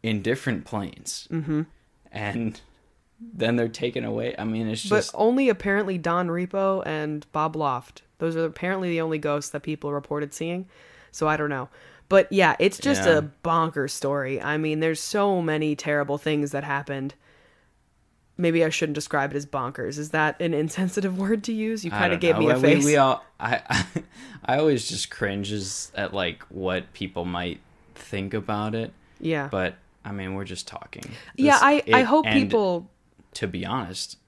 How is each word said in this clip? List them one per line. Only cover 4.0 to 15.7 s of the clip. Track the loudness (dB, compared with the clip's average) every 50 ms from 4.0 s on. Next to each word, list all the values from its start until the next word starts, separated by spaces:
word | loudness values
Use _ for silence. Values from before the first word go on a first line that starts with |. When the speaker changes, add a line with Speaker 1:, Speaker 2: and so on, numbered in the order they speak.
| -4
Speaker 1:
away. | -2 -4 -2 -2 -4 -4 -4
I | -4
mean, | -4 -2 -2 -2 -2
it's | -4 -4 -2 0
Speaker 2:
But | 2 2
Speaker 1:
just | 2 0 -2
Speaker 2:
only | 2 2 4 4 4 4 2
apparently | 2 2 0 0 0 0 0 0 -4 -2
Don | 0 0 0 0 0 0
Repo | -2 -2 -4 -4 -2 0 0 2 0 0 -2
and | -4 -4 -4 -2 -4 -4 -6 -8 _
Bob | _ -2 -2 -2 0
Loft. | 0 -2 0 -2 -2 -6 -12 -20 -20 _ _ _ _
Those | -4 -2 0 0
are | -2
apparently | -2 -2 -4 -4 -2 -2 -2 -2 -2
the | -2 -2
only | 0 -2 -2 -2
ghosts | 0 0 -2 -2 -2 -6
that | -8 -8 -6
people | -6 -8 -6 -4 -4
reported | -4 -4 -4 -4 -4 -4 -4 -6 -6
seeing. | -6 -6 -4 -4 -6 -6 -10 _ -20 -20 -20 -20 -20 -20 -20
So | -6 -2 0 0
I | 2
don't | 0 0 -2
know. | -4 -4 -6 -10 _ -20 -20 -20 -20 -20 _ _
But | 6 6 6 6
yeah, | 4 4 6 6 6 6
it's | 2 2 2 2
just | 2 2 2 4 6
Speaker 1:
Yeah. | 6 6 6
Speaker 2:
a | 4 -2 -10 _ _
bonkers | 2 2 4 2 2 0 -2 -2 -2
story. | -4 -2 -2 0 0 0 0 -2 -4 -4
I | -2 -2 0 0
mean, | 0 0 0 0
there's | 0 0 0 -2
so | -4 -2 0 2 2 4 2 2
many | 2 0 0 0 0 0